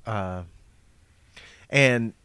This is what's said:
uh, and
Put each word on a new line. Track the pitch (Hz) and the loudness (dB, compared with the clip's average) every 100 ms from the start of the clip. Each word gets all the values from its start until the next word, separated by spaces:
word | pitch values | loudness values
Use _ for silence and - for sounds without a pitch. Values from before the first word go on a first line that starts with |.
| 113 | -8
uh, | 107 92 90 85 - - _ _ _ _ _ _ - - - - | -6 -6 -8 -12 -20 -20 _ _ _ _ _ _ -20 -20 -20 -2
and | 139 135 120 113 - | 2 4 2 -2 -8